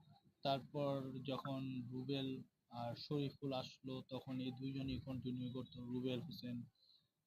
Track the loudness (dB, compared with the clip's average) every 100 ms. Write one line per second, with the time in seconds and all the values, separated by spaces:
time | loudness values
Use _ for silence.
0 | -20 -20 -20 _ 2 2 2 0 2 2
1 | 0 -4 -2 0 0 0 0 -2 -2 -2
2 | 2 2 2 -2 -6 _ -10 -4 -2 -2
3 | 2 2 2 0 0 0 -2 -6 -4 -4
4 | -4 -4 -2 -2 0 0 0 0 2 0
5 | 0 -2 0 0 0 -2 -4 -6 -2 2
6 | 4 2 0 -4 -4 -4 -4 _ _ -20
7 | _ _